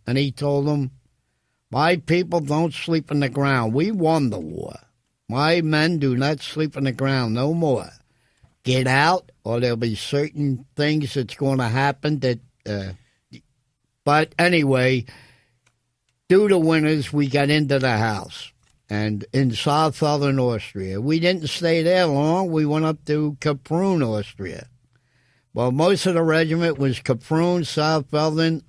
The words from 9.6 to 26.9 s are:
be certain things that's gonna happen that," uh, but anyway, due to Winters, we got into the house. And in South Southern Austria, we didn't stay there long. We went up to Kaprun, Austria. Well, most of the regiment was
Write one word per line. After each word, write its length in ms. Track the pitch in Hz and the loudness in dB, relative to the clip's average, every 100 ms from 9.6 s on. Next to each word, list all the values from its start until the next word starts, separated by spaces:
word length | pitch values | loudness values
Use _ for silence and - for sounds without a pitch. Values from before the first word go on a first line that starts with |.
| 123 117 | 0 0
be 180 | 117 104 | -2 -4
certain 680 | - 143 151 147 143 131 - - | -4 -2 -2 -2 -2 -4 -6 -4
things 400 | 147 156 135 139 | 0 0 -2 -4
that's 180 | 113 | -6
gonna 340 | - 139 135 120 | -4 -2 0 0
happen 500 | 123 139 135 151 151 | 0 0 0 -2 -2
that," 200 | 127 117 - _ - | -2 -2 -8 _ -8
uh, 220 | 101 95 92 _ _ _ 123 - _ _ _ _ _ - | -8 -8 -12 _ _ _ -20 -20 _ _ _ _ _ 0
but 300 | 147 156 - | 0 0 0
anyway, 680 | 175 175 139 131 127 131 120 - - _ _ _ _ _ _ _ _ _ - | 2 2 2 2 2 0 -4 -14 -20 _ _ _ _ _ _ _ _ _ 2
due 180 | 185 208 | 4 6
to 120 | 190 | 4
Winters, 520 | 160 160 151 156 123 | 4 2 2 0 0
we 160 | 147 143 | -2 0
got 220 | 139 143 | 0 2
into 300 | 151 147 139 | 2 2 2
the 180 | 131 110 | 2 2
house. 540 | 110 101 80 - - _ _ _ _ | 0 -2 -8 -14 -18 _ _ _ _
And 340 | 104 107 104 - | -4 -2 -4 -4
in 220 | 131 135 | 0 0
South 420 | 110 - 147 156 131 | 0 0 2 0 0
Southern 420 | 156 147 143 135 | 0 2 0 2
Austria, 640 | 123 113 - 104 95 98 | 0 -2 -6 -8 -6 -4
we 220 | 127 160 | -2 0
didn't 260 | 170 185 147 | 0 0 -4
stay 340 | - 175 165 | -4 0 2
there 260 | 160 185 175 | 4 2 2
long. 440 | 139 151 175 190 | 2 2 0 0
We 140 | 160 151 | 0 0
went 180 | 156 | 0
up 220 | 160 156 - | 0 -2 -4
to 320 | 151 151 139 | -2 -2 -2
Kaprun, 640 | 156 139 - 165 196 175 123 | -4 -4 -4 -2 0 0 0
Austria. 640 | 107 101 - 92 - - _ _ _ _ _ _ _ _ | -2 -6 -10 -12 -12 -16 _ _ _ _ _ _ _ _
Well, 180 | 113 123 | -4 -2
most 340 | 131 170 196 185 | 2 2 2 2
of 100 | 170 | 2
the 80 | |
regiment 540 | 165 160 165 165 170 139 | 2 2 2 0 0 0
was 220 | 135 | -2